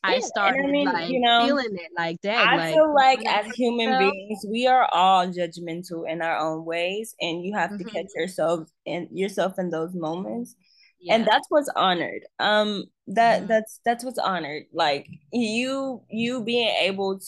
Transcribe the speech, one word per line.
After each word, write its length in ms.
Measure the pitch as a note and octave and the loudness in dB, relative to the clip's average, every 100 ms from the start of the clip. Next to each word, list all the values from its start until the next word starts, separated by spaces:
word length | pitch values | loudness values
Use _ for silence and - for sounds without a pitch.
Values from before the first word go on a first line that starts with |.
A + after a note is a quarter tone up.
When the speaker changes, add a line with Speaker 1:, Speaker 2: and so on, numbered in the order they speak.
Speaker 1:
I 160 | F#3+ B4+ | 2 0
Speaker 2:
Yeah, 80 | G#4+ A3 | 0 0
and 120 | G3 C4+ | 2 2
I 40 | C#4 | 0
Speaker 1:
started, 40 | |
Speaker 2:
mean, 220 | C#4+ C#4+ | 2 0
Speaker 1:
like, 140 | - E3 | -2 -2
Speaker 2:
you 120 | B3+ | 0
know, 380 | A#3+ A#3 A#3 A#3+ | 4 4 4 2
Speaker 1:
feeling 120 | A#3+ F#3+ | -2 -6
it, 140 | E3 E3+ | -8 -6
like, 240 | E3 E3+ | -4 -4
"Dang, 300 | G3 A#3 G#3 | -2 2 4
Speaker 2:
I 40 | B3 | 4
Speaker 1:
like, 180 | E3 | 4
Speaker 2:
feel 200 | D#4+ D#4 | 4 6
Speaker 1:
you 20 | C#4+ | 6
Speaker 2:
like 240 | C4 C4 | 6 4
Speaker 1:
wanna 80 | - | 2
Speaker 2:
as 140 | - G#3+ | -2 -2
Speaker 1:
hurt 100 | - | -2
Speaker 2:
human 400 | A#3+ A#3 A3+ C4 | 0 2 2 2
Speaker 1:
yourself?" 20 | |
Speaker 2:
beings, 460 | C4 F#3+ G3+ G#3+ G3+ | 2 0 -10 -10 -6
we 160 | A3+ B3+ | 0 4
are 220 | B3+ A#3 | 4 4
all 360 | E3+ F#3+ F#3+ F3+ | 4 6 6 4
judgmental 800 | F3+ E3+ E3+ E3+ E3 F3+ E3 E3 | -2 -6 -6 -10 -10 -8 -8 -6
in 120 | E3 | -4
our 160 | E3 D#3+ | -2 -2
own 260 | D#3 D#3+ E3 | -2 -4 -4
ways, 480 | E3+ F3 G3+ A3 - | -4 -2 -4 -8 -6
and 240 | E3+ E3+ | -6 -4
you 100 | F3+ | -6
have 220 | G#3 F3 G3+ | -4 -4 -4
to 60 | |
Speaker 1:
Mm-hmm. 120 | F#3 F#3+ | -8 -8
Speaker 2:
catch 100 | F3+ - | -8 -6
yourself 520 | F3+ F3+ D#3+ E3+ D#3 _ - | -6 -2 -2 -2 -6 _ -10
in, 220 | F3 - | -8 -8
yourself 460 | F3 F#3+ F#3+ F#3 F#3+ | -6 -4 -2 -4 -2
in 120 | F3+ | -4
those 240 | D#3+ D#3+ | -4 -6
moments. 600 | F#3 D#3 E3+ G#3 A3+ B3 _ _ _ _ _ F3 | -6 -6 -6 -8 -10 -12 _ _ _ _ _ 0
And 140 | A3+ | 2
Speaker 1:
Yeah. 40 | G#3+ | 4
Speaker 2:
that's 180 | A#3+ C#4+ | 2 4
what's 200 | D#4 C#4+ - | 0 2 0
honored. 480 | F#3 F3 C#3+ - - - | 2 0 -2 -8 -14 -2
Um, 440 | F3+ G#3+ G#3 G3+ - _ - | 2 2 2 -2 -8 _ -4
that, 380 | F#3+ A#3 G#3+ G#3 | 4 4 4 2
Speaker 1:
Mm-hmm. 20 | |
Speaker 2:
that's, 320 | A3 A3 - | 0 0 -4
that's 200 | A#3 A#3 | -2 -2
what's 140 | B3+ A#3+ | -6 -4
honored. 460 | - F3+ D3 D3 - | -2 -2 -6 -10 -10
Like, 360 | E3 D#3+ C#3+ - - _ | 0 0 0 -6 -20 _
you, 720 | A#3+ A3 A3+ B3+ C4+ C4+ B3 _ | -2 0 0 -2 -4 -4 -8 _
you 340 | A3 A#3 B3+ | -4 -4 -4
being 300 | G#3+ A#3+ A3+ F#2 | -2 0 0 0
able 400 | F3 G3 G3 G3 | 0 0 -4 -4